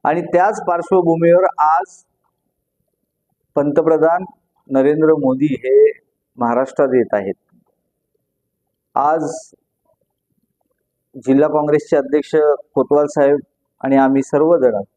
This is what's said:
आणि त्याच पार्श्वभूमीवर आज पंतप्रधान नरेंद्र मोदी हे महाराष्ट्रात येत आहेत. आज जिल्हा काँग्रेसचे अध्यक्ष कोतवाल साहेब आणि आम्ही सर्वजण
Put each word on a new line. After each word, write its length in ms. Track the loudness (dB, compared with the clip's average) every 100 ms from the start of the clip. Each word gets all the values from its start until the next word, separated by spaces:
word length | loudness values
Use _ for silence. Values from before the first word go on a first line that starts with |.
आणि 180 | -2 -4
त्याच 400 | -2 0 0 -2 -6
पार्श्वभूमीवर 760 | -6 0 0 0 0 2 4 2 0
आज 400 | 0 0 -4 -18 _ _ _ _ _ _ _ _ _ _ _ _ _ _ _ -4
पंतप्रधान 720 | 0 0 2 2 2 0 -6 _ _ _ _
नरेंद्र 440 | 0 2 2 2
मोदी 420 | 2 0 -2 -2 -4
हे 320 | 2 4 4 0 _ _ _ -6
महाराष्ट्रात 500 | -2 -2 -2 -2 0
येत 200 | 0 0
आहेत. 480 | -4 -6 -12 _ _ _ _ _ _ _ _ _ _ _ _ _ _ _ -4
आज 560 | -2 -2 -6 -10 -18 _ _ _ _ _ _ _ _ _ _ _ _ _ _ _ _ -12
जिल्हा 340 | -2 0 0
काँग्रेसचे 480 | -2 -2 -2 0 -4
अध्यक्ष 380 | -2 -4 -2 -2 0 -2 _ -6
कोतवाल 300 | 0 0 0
साहेब 340 | 0 0 0 -6 _ _ _
आणि 140 | -2 0
आम्ही 260 | 2 0
सर्वजण 600 | -2 -2 2 2 2 -2 -10